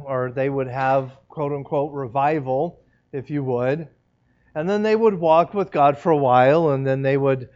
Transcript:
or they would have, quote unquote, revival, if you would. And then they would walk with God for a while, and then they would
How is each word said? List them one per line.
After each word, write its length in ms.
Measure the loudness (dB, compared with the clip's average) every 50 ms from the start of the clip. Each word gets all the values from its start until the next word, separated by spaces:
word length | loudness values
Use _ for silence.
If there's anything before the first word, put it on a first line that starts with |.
| -10
or 260 | -6 -6 -4 -4 -4
they 180 | -4 -4 -4 -2
would 180 | -2 -4 -6 -6
have, 440 | -4 -4 0 0 0 0 -2 -4 -10 _ _ _
quote 240 | -10 -8 -6 -6
unquote, 400 | -6 -8 -8 -6 -4 -4 -4 -4
revival, 880 | -6 -10 -10 -6 -4 -2 -2 0 -2 -2 -2 -2 -2 -2 -2 -4 -8 _ _ _ _ _ _ _
if 180 | -12 -12 -10 -8
you 140 | -6 -6 -4
would. 440 | -4 -2 -2 -2 -2 -2 -4 -6 -12 _ _ _ _ _ _ _ _ _ _ _ _ -10
And 160 | -6 -4 -2
then 140 | -2 0 0
they 120 | 0 2
would 200 | 2 2 2 2
walk 380 | 2 2 4 4 4 4 2 0
with 180 | -4 -4 -2
God 260 | 2 4 4 4 4 2
for 140 | 0 0
a 60 | 2 2
while, 520 | 4 4 4 6 6 6 6 4 4 2
and 180 | 0 0 0 -2
then 140 | -2 -2
they 160 | 0 0 0 2
would 320 | 2 0 0 -2 -4 -10 _